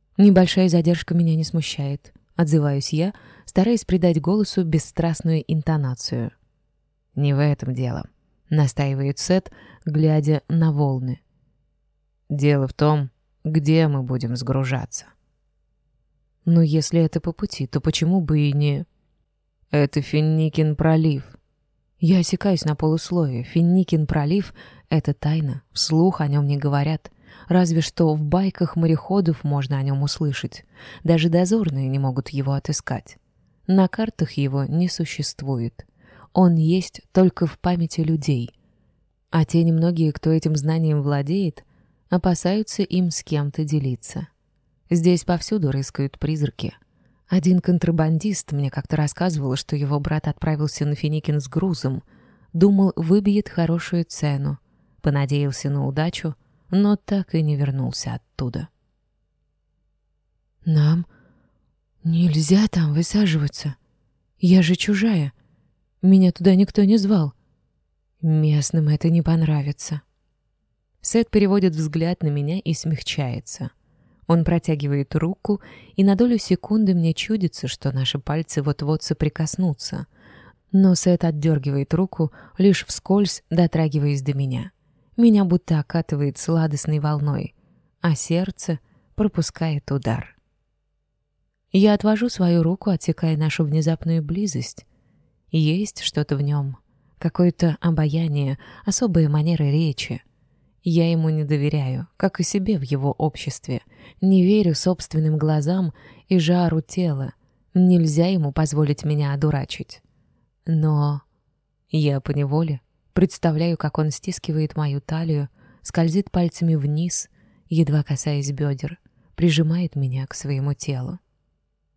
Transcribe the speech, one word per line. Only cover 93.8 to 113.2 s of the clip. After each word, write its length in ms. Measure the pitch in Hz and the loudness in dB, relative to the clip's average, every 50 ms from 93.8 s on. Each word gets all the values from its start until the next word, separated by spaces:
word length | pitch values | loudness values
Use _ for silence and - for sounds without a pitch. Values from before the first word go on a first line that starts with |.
| 147 165 165 - - 165 165 165 147 | 0 0 -2 -2 -2 -2 -2 -2 -2
близость. 640 | 143 165 190 214 190 - - 120 - - - - _ _ _ _ _ _ _ _ _ _ _ _ - | -4 -4 -4 -4 -4 -4 -6 -8 -8 -12 -16 -20 _ _ _ _ _ _ _ _ _ _ _ _ -4
Есть 520 | - 160 151 151 160 190 214 - - - - | 0 0 2 2 2 0 -2 -6 -8 -8 -8
что-то 340 | - - 151 147 - 147 | -6 -4 -4 -2 -2 -2
в 60 | 139 143 | -2 -2
нём, 340 | 143 147 147 139 135 127 - _ _ _ _ _ _ _ - | -2 -2 -2 -4 -6 -8 -12 _ _ _ _ _ _ _ -6
какое-то 600 | - 165 - - 180 180 - - 170 165 151 - | -6 -6 0 2 2 2 2 2 0 0 0 0
обаяние, 800 | - 170 165 151 156 147 143 165 165 160 143 143 143 135 135 - - - - - - | 0 0 0 2 0 0 0 0 -2 0 -2 -2 -2 -2 -4 -6 -10 -20 -20 -10 -6
особая 440 | 202 190 - 254 214 165 170 156 147 | -4 -2 0 0 2 2 2 2 4
манера 360 | 147 151 151 170 170 160 147 | 2 2 2 0 0 0 0
речи. 580 | 139 139 156 165 151 135 - - - - - _ _ _ _ _ _ _ _ _ _ _ _ - | 2 2 2 0 0 -2 -4 -8 -10 -10 -12 _ _ _ _ _ _ _ _ _ _ _ _ -4
Я 260 | 175 160 170 165 170 | 0 0 2 2 2
ему 200 | 170 165 160 156 | 0 0 0 0
не 120 | 156 156 151 | 0 -2 -2
доверяю, 640 | 139 151 143 143 147 151 147 135 127 131 135 165 - _ | -2 -2 0 0 0 0 -2 -2 -2 -4 -6 -8 -10 _
как 220 | - - 190 - - | -2 -2 -2 -2 -2
и 60 | 175 | -4
себе 340 | - - 202 185 208 214 151 | -2 -2 -2 -2 0 -2 -2
в 40 | 135 | -2
его 280 | 120 143 135 135 143 | -4 -4 -2 -2 -2
обществе. 720 | - - 156 151 - - - 143 - - - - 131 - _ _ _ _ - - - - | -2 0 -2 -4 -4 -6 -10 -10 -10 -10 -8 -8 -8 -8 _ _ _ _ -20 -20 -10 -2
Не 240 | 185 190 190 185 175 | 2 4 4 6 6
верю 300 | 185 208 214 196 170 151 | 4 4 4 4 2 0
собственным 600 | - - 180 185 - - - - 156 156 156 156 | 0 0 -2 -2 -2 -4 -6 -2 -2 0 0 0
глазам 560 | 151 156 156 156 151 143 156 180 190 185 151 - - - - - - _ - | 0 0 0 0 0 0 0 -2 -2 -2 -4 -6 -10 -20 -20 -20 -18 _ 0
и 100 | 190 180 | 0 2
жару 420 | 156 160 180 180 175 165 160 160 | 2 2 2 2 2 2 0 -2
тела. 540 | - - - 185 180 165 143 135 135 - - _ _ _ _ _ _ _ - | -4 -4 -4 -2 -2 -2 -2 -4 -6 -8 -10 _ _ _ _ _ _ _ 2
Нельзя 540 | 185 185 180 180 175 165 156 147 160 170 185 | 4 6 6 6 6 4 4 2 2 2 2
ему 240 | 196 175 151 143 135 | 2 0 0 -2 0
позволить 520 | - 156 151 143 151 151 143 147 - - | 0 -2 0 2 0 0 0 0 -2 -2
меня 300 | 151 151 147 147 139 143 | -2 -2 0 -2 -2 -2
одурачить. 640 | 139 151 151 147 139 135 - - - - _ - - _ _ _ _ _ _ _ _ _ _ _ _ - | 0 0 0 0 -2 -4 -6 -10 -14 -14 _ -18 -20 _ _ _ _ _ _ _ _ _ _ _ _ -6
Но 580 | 160 165 156 156 156 151 147 147 147 147 143 _ _ _ _ _ _ _ _ _ _ _ _ _ - | -2 -2 0 2 2 2 2 0 0 -2 -4 _ _ _ _ _ _ _ _ _ _ _ _ _ -4
я 300 | - 156 147 143 139 135 | -2 0 0 0 0 -2
поневоле 640 | - - 143 143 143 135 147 156 165 156 143 123 _ _ _ _ _ _ - | -2 -4 -2 -2 -2 0 0 -2 0 -2 -4 -8 _ _ _ _ _ _ 2
представляю, 580 | 170 | 2